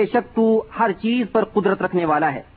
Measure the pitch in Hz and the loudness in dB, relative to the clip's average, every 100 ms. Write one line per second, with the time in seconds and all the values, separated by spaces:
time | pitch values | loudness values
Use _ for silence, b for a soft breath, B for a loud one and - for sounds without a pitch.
0 | 208 240 233 - 226 220 - - 226 185 | 2 0 -2 0 2 2 0 -2 -2 -2
1 | 220 240 220 226 214 - 196 190 185 180 | -2 -2 0 -2 -2 0 0 0 -2 -2
2 | 165 151 156 135 - | 0 0 0 -4 -10